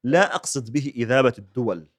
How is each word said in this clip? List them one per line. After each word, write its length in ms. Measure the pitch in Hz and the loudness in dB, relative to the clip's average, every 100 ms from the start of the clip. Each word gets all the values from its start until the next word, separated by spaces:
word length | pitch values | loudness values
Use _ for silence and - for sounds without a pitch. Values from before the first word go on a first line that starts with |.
لا 320 | 123 160 196 - | 2 2 2 -2
أقصد 360 | - 139 113 | -6 -8 -4
به 200 | 135 139 120 | -4 -4 -4
إذابة 380 | 117 131 127 113 | 2 4 4 0
الدول 480 | 98 - 117 87 76 | -10 -6 -4 -4 -10